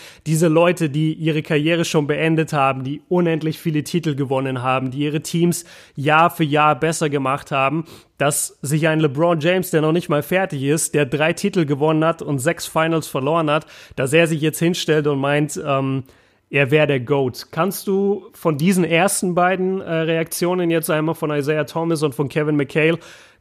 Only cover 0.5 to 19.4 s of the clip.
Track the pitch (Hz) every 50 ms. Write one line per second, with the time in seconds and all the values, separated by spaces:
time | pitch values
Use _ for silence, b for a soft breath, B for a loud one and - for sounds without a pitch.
0.5 | 156 165 175 180 175 170 165 147 131 151 156 156 160 - 156 160 147 156 151 -
1.5 | 160 147 147 160 170 165 165 - - 160 147 139 147 151 160 160 160 156 156 -
2.5 | 156 143 135 135 131 131 131 135 147 - _ - 180 180 175 165 165 151 156 160
3.5 | - - - 170 151 151 - - - 175 165 160 139 139 143 123 135 131 135 135
4.5 | 131 127 123 131 131 131 131 131 120 143 147 151 143 156 151 - - 165 170 175
5.5 | 160 - - B B B B B B 151 135 147 151 160 170 175 - - 165 143
6.5 | 143 147 151 151 151 123 156 160 160 - 165 147 139 143 135 131 135 139 - -
7.5 | 151 139 135 135 147 165 160 B B B B B _ - 139 147 147 - - -
8.5 | - - - 131 156 151 160 160 156 156 156 147 127 147 165 170 175 156 139 175
9.5 | 185 190 180 - - 156 151 156 160 180 175 - 151 147 143 - 180 185 190 185
10.5 | 156 135 135 139 151 160 - - - 147 147 127 156 139 156 160 170 - - 202
11.5 | - 190 160 135 147 135 151 156 160 156 160 165 165 - - 151 143 135 120 160
12.5 | 170 - - - - 160 160 160 165 160 143 - - 143 131 143 160 170 160 151
13.5 | 147 156 - B B B B B B - - 123 143 165 170 156 165 143 156 156
14.5 | 147 - 165 175 180 - - - 156 156 147 151 143 135 139 143 143 147 151 147
15.5 | - - 151 147 139 135 135 135 135 135 127 b b b b b b b b -
16.5 | - 139 143 123 151 151 151 143 143 131 123 113 147 139 135 127 - - - -
17.5 | - 160 170 202 196 - - 208 190 196 202 196 208 190 - - _ - - 170
18.5 | 151 135 156 190 196 185 170 160 165 165 185 196 - - 214 180 170 175